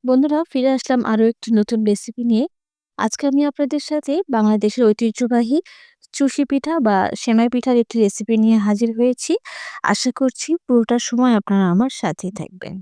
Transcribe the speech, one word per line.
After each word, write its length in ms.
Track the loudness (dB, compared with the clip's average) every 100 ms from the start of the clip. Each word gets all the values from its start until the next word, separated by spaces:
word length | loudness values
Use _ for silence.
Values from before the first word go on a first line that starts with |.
বন্ধুরা, 360 | 2 2 2 0 -2
ফিরে 180 | 0 0 0
আসলাম 240 | 0 -2 0
আরও 120 | 2 2
একটি 180 | 0 0 0
নতুন 200 | 2 0 0
রেসিপি 340 | -2 -4 -6 0
নিয়ে। 140 | 0 0 _ _ _ _ -4
আজকে 260 | -4 -2 0
আমি 140 | 0 0
আপনাদের 360 | -2 -4 -4 -4
সাথে 240 | -6 -2 -4 -2 0
বাংলাদেশের 480 | 2 2 0 2 2
ঐতিহ্যবাহী 680 | 2 -2 -2 0 0 2 -2 -2 -20 -20 _ _
চুষি 300 | -2 -2 0 -2
পিঠা 240 | -2 -2 0 2
বা 100 | 2 0 -2
সেমাই 260 | 0 2 2
পিঠার 240 | 0 0 0
একটি 120 | 0 0
রেসিপি 320 | 0 0 -2 2
নিয়ে 140 | 4 4 2
হাজির 240 | 0 0 0
হয়েছি। 360 | 0 0 -2 -4 -4 -16 -16 -6 -2
আশা 180 | 0 -2 0
করছি 300 | -2 -2 -4 -4 2
পুরোটা 320 | 2 2 -2 -2
সময় 260 | 0 2 2
আপনারা 260 | 2 0 2
আমার 180 | 2 0 -2
সাথেই 300 | -6 -4 -8 -10
থাকবেন। 360 | -14 -12 -14 -14